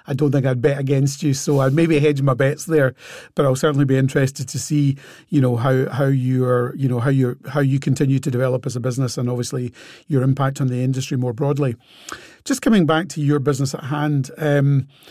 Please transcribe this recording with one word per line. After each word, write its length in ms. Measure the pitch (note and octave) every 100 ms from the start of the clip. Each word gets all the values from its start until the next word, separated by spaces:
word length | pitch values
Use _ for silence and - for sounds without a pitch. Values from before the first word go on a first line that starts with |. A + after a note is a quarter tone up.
| -
I 80 |
don't 180 | C3+ D3
think 140 | C#3+ C3+
I'd 160 | B2+
bet 160 | C#3 C#3
against 440 | C3+ C#3 C#3 C#3
you, 120 | D3+
so 260 | C3+ - C#3+
I'd 140 | C3+
maybe 240 | C#3+ E3 D3+
hedge 240 | D3+ C#3+
my 100 | C3+
bets 320 | B2 C3+ C#3
there, 300 | - D#3 C3 - - - -
but 100 | -
I'll 100 | C#3+ C3
certainly 280 | D#3 C#3+
be 140 | C#3 C3+
interested 500 | C3 C#3+ C3+ - C3
to 100 | C#3
see, 380 | - D3+ C#3+ C3+ - - _
you 120 | D3+
know, 140 | B2+ A#2+
how, 320 | C3 C3 C3+
how 140 | - C#3
you 380 | C#3 B2+ B2+ B2+
are, 260 | B2 B2 -
you 120 | C3+
know, 120 | B2
how 100 | A#2+
you, 260 | C3+ B2+ B2 -
how 120 | D3+
you 180 | C#3 C3+
continue 380 | D3 C3 C#3+ C3+
to 100 | C#3
develop 340 | A#2+ B2+ B2+
as 120 | C3 A#2+
a 40 |
business 380 | A#2 B2 B2+ -
and 100 | B2
obviously 440 | B2 A#2+ C3+ A#2+ - - - _
your 160 | C#3
impact 380 | C3 C3+ C3+ C#3
on 80 | C3+
the 140 | B2
industry 320 | B2+ C3 C3 C#3
more 160 | B2
broadly. 420 | A#2 C#3+ C#3+ C#3 A2+ _ - - - - -
Just 180 | - B3+
coming 240 | - A3 D3+
back 220 | D#3 E3+
to 100 | -
your 180 | C#3+ D3
business 340 | C3 C3+ C3+
at 100 | D#3+
hand, 460 | C3+ D3 D3+ D3 B2 -
um, 480 | D3+ C#3+ C#3 C#3 C3+ _ -